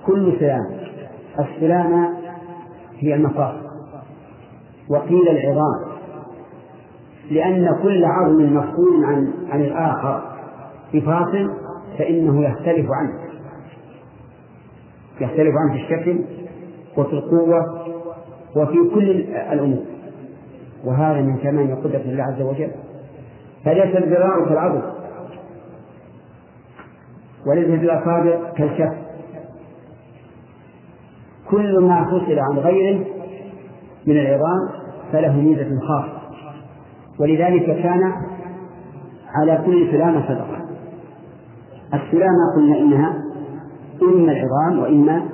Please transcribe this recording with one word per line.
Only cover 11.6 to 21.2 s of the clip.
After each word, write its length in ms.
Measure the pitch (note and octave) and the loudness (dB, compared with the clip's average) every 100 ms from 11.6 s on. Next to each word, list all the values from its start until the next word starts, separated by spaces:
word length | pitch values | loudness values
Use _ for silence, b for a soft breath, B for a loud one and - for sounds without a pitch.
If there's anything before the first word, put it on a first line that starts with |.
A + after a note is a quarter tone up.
| - - - - | -12 -16 -16 -6
فإنه 460 | D#3+ E3+ D#3 C#3+ | 0 2 2 2
يختلف 420 | C#3+ A#2 E3+ E3 B2 | 0 -2 0 0 0
عنه، 220 | C3+ D#3 - - - - - - - - - - - - - - - - - - - - - | -2 -4 -8 -14 -16 -18 -18 -20 -20 -20 -20 -20 -20 -20 -20 -20 -20 -20 -20 -20 -20 -20 -8
يختلف 340 | A#2+ D#3+ D#3 C#3+ | -4 2 2 4
عنه 160 | D3+ | 0
في 100 | C3 | -2
الشكل 420 | - D#3+ E3+ E3+ - - - - - - - - | -4 -2 0 -2 -4 -10 -16 -16 -18 -20 -10 -4
وفي 160 | C#3 | -2
القوة 720 | C#3+ D3 E3+ E3 E3+ E3 - - E3+ - - - - - D3 | -2 0 2 4 2 0 -6 -10 -10 -12 -14 -18 -20 -6 -2
وفي 340 | D3+ E3+ E3+ | 2 4 4
كل 160 | G#3 G3 F3+ - - - | 4 2 2 0 -6 -4
الأمور، 300 | D3 C#3 B2+ - - - - - - - - - - | -2 0 -2 -4 -14 -18 -18 -18 -20 -20 -20 -20 -10
وهذا 360 | B2+ B2+ D#3 D3 | -4 0 2 2